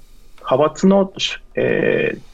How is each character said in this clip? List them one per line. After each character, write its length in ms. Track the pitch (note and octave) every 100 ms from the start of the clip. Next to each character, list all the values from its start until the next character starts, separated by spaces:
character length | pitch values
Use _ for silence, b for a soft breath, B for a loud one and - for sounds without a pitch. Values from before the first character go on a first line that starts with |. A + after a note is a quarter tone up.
| - - - -
派 180 | - C3
閥 300 | D#3 - F#3+
の、 240 | G3 F#3+ - - - - -
え 580 | B2+ - - - - -
ー、 40 | -